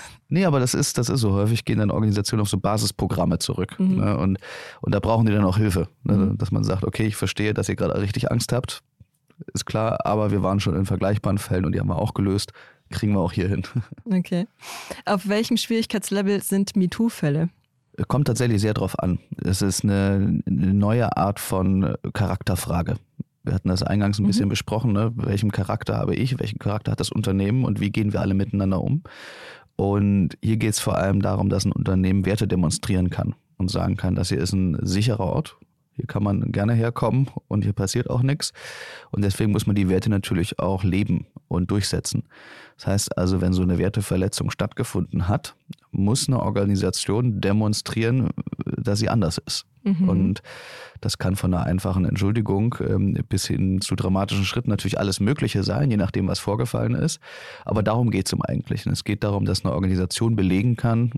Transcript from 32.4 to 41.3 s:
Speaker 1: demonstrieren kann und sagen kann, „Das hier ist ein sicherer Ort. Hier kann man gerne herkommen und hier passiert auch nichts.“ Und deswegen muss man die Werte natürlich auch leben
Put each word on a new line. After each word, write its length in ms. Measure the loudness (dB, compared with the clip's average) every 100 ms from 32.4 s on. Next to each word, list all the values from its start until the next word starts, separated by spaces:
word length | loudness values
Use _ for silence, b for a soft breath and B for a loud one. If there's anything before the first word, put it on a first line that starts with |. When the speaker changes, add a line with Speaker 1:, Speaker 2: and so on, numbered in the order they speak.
| 2
Speaker 1:
demonstrieren 640 | 2 2 0 0 0 0
kann 240 | 0 -4 -6 _ -4
und 140 | -2
sagen 260 | 0 -2 0
kann, 160 | 0
„Das 160 | 0 0
hier 80 | 0
ist 160 | 0
ein 240 | 0 0 0 0
sicherer 400 | 0 0 0 0
Ort. 320 | -2 -4 -10 _ _ _ -10
Hier 100 | -6
kann 180 | -2
man 280 | 0 0 0
gerne 220 | 0 2
herkommen 540 | 2 0 0 0 2 0 -4 -4
und 160 | -2
hier 100 | 0
passiert 340 | 0 -2 -2 -2
auch 140 | 0
nichts.“ 320 | 0 -2 -4 -10 B B B B B
Und 140 | -2
deswegen 280 | 0 2 2
muss 140 | 2 2
man 100 | 2
die 140 | 2
Werte 220 | 2 2
natürlich 480 | 0 0 0 -2 -2
auch 240 | -2 0
leben 420 | 0 2 2 -2 -4